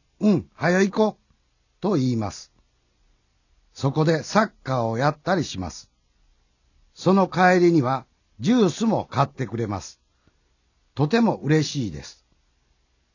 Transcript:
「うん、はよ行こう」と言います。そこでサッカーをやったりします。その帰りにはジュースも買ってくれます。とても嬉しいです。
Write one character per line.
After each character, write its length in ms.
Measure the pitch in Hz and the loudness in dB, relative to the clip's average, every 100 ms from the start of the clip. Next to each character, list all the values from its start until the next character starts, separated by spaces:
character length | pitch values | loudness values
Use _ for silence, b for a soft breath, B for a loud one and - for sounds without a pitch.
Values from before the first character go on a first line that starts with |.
| _ - | _ -2
「う 100 | 208 | 0
ん、 200 | 165 - | 0 -2
は 160 | - 165 | -6 0
よ 120 | 185 | 2
行 100 | 196 | 0
こ 260 | 220 214 - | 0 -2 -2
う」 160 | _ _ _ _ _ _ | _ _ _ _ _ _
と 140 | 196 | -2
言 160 | 165 127 | 0 0
い 60 | 117 | -2
ま 140 | 98 | -4
す。 220 | - - _ _ _ _ _ _ _ _ _ _ _ _ | -10 -20 _ _ _ _ _ _ _ _ _ _ _ _
そ 180 | - 139 | -6 -4
こ 140 | 147 | 0
で 180 | 156 156 | 0 0
サ 200 | - 208 | 0 0
ッ 80 | 214 _ | 0 _
カ 200 | - 131 | -6 -2
ー 20 | |
を 140 | 113 113 | -2 0
や 120 | 147 | -2
っ 80 | 151 | -2
た 160 | 165 | -4
り 100 | 185 | -4
し 140 | - 95 | -4 -8
ま 120 | 87 | -10
す。 200 | - - _ _ _ _ _ _ _ _ _ _ | -12 -20 _ _ _ _ _ _ _ _ _ _
そ 200 | - 175 | -4 2
の 140 | 196 180 | 2 2
帰 320 | 170 185 185 | 2 4 6
り 120 | 175 | 4
に 80 | 165 | 4
は 260 | 123 131 - _ _ - | 2 -2 -8 _ _ -6
ジ 120 | 139 | 0
ュ 140 | 247 185 | 2 2
ー 40 | |
ス 140 | - | 0
も 220 | 226 143 92 | -2 -2 -2
買 180 | 113 | -2
っ 40 | 139 | -2
て 180 | - 117 | -2 -8
く 100 | 113 | -6
れ 100 | 107 | -6
ま 140 | 98 | -6
す。 200 | - - _ _ _ _ _ _ _ _ _ | -10 -20 _ _ _ _ _ _ _ _ _
と 140 | - 151 | -4 0
て 120 | 226 | 2
も 160 | 220 110 | 2 0
嬉 300 | 131 156 143 | 0 0 0
し 220 | 143 107 | -4 -8
い 20 | |
で 120 | 73 | -8
す。 240 | - - _ _ _ _ _ _ _ _ _ | -16 -20 _ _ _ _ _ _ _ _ _